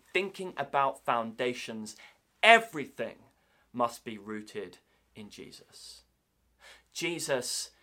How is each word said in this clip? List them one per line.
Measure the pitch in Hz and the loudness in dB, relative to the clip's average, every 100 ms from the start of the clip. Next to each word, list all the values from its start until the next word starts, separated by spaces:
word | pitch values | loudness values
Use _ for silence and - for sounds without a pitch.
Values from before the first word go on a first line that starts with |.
| _ | _
thinking | 180 196 190 185 - | -2 -2 -6 -8 -6
about | 139 143 135 - - | 0 2 2 0 0
foundations, | 120 113 110 127 120 - 110 107 - - _ _ - | 2 0 -2 -2 -2 -8 -8 -10 -14 -20 _ _ 4
everything | 214 226 226 147 120 - 113 - - _ _ _ _ | 8 8 8 -8 -8 -8 -8 -8 -20 _ _ _ _
must | 123 120 - | 0 0 0
be | 120 107 | -12 -12
rooted | 101 107 107 104 90 - _ _ _ - | -8 -8 -8 -10 -10 -14 _ _ _ -18
in | 104 | -16
Jesus. | - - - - - - - _ _ _ _ _ _ - - _ | -16 -16 -18 -20 -20 -20 -20 _ _ _ _ _ _ -20 -20 _
Jesus | - 165 165 - 123 - - - _ | -6 -4 -4 0 0 0 -4 -6 _